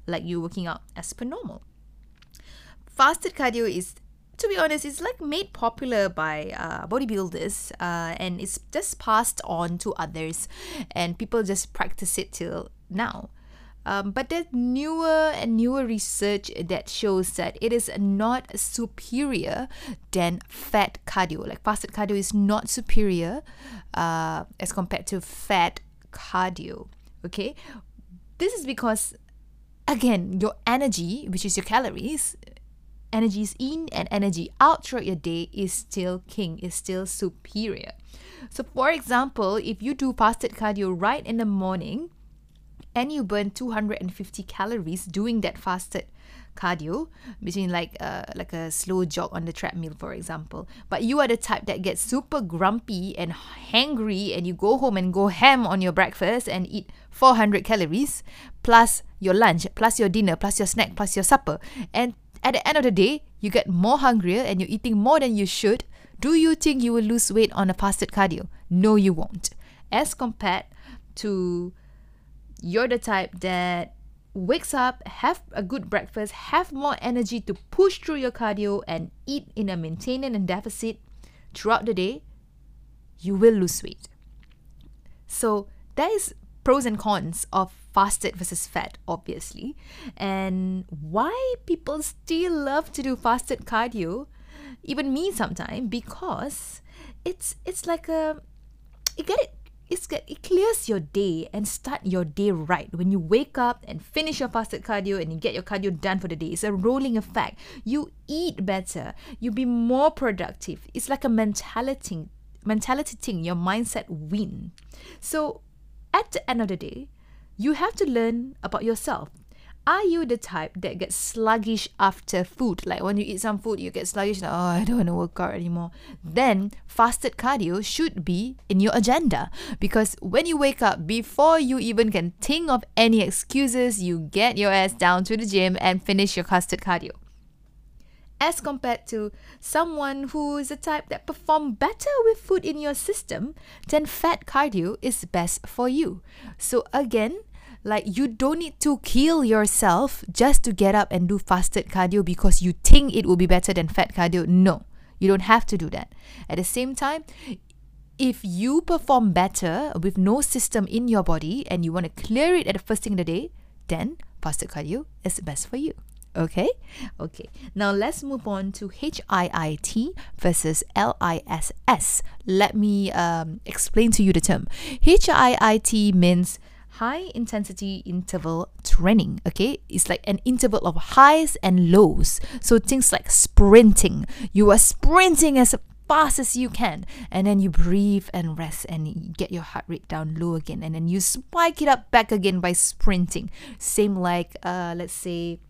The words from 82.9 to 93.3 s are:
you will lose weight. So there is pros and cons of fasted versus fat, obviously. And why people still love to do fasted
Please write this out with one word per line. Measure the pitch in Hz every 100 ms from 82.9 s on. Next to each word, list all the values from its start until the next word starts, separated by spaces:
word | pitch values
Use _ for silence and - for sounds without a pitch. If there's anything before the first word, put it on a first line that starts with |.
| - - -
you | 175 196
will | 226
lose | 214 175 -
weight. | - - - - - - - - - - - - - - -
So | - 233 208 202 - - -
there | 330
is | 427 - - - -
pros | - 269 240
and | 214
cons | 220 202 160 170 -
of | 190 190 - -
fasted | 202 196 - 185 175
versus | 175 170 -
fat, | 180 170 - -
obviously. | 165 - - - - 247 294 - - 302 -
And | 196 190 190 185 185 185 180
why | 151 156 190 285 480 523 480 -
people | 330 - 302
still | 302 - - 330 359
love | 320 277 285 320
to | -
do | 269 254
fasted | 233